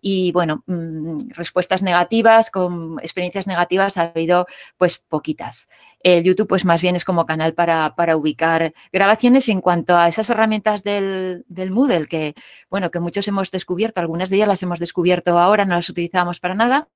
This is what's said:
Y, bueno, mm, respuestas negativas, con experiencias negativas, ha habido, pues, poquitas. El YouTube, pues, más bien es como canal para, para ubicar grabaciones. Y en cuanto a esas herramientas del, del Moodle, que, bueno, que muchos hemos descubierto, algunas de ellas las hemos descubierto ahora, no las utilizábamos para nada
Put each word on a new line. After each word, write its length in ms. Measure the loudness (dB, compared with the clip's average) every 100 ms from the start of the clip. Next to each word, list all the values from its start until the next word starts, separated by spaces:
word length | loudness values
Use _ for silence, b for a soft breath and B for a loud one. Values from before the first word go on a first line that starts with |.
Y, 320 | -2 -2 0
bueno, 320 | 0 -2 -4 -6
mm, 600 | -8 -6 -8 -8 -8 -10
respuestas 560 | -10 -4 -2 0 -2
negativas, 640 | 2 2 2 4 6 6 4
con 480 | -2 -4 -4 -8 -10
experiencias 440 | -8 -6 -6 -6 -6
negativas, 520 | -2 -2 0 0 0
ha 40 |
habido, 460 | -4 -2 2 2 0 B B _
pues, 200 | 0 0
poquitas. 720 | _ -6 -6 -8 -8 -12 -16 b b b
El 240 | 4 4
YouTube, 240 | 4 0 0
pues, 160 | 0
más 180 | 2 2
bien 140 | 2 -2
es 80 |
como 200 | -2 -2
canal 300 | -2 -2 -2
para, 400 | 0 0 0 -2
para 220 | -2 0 0
ubicar 580 | -2 -2 0 0 -2 b b
grabaciones. 560 | 0 2 4 4 4 4
Y 40 |
en 80 | 0
cuanto 360 | 0 0 2 4
a 120 | 4
esas 200 | 2 -2
herramientas 520 | 0 0 0 -2 -2
del, 600 | -2 -2 -2 -4 -6 -8 -12
del 240 | -10 -4
Moodle, 380 | 0 2 2 0
que, 260 | -4 -4 -8 B B B
bueno, 220 | -6 -4
que 80 | -4
muchos 300 | -4 -4 -4
hemos 240 | -2 -4
descubierto, 480 | -6 -6 -4 -2 -2
algunas 280 | -4 -4 -2
de 100 | 2
ellas 100 | 2
las 140 | 0
hemos 160 | -2 -4
descubierto 580 | -4 0 2 2 2 4
ahora, 280 | 4 4 2
no 100 | 0
las 120 | -2
utilizábamos 520 | -6 -4 -2 -2 -4
para 160 | -6 -2
nada 320 | 0 0 -4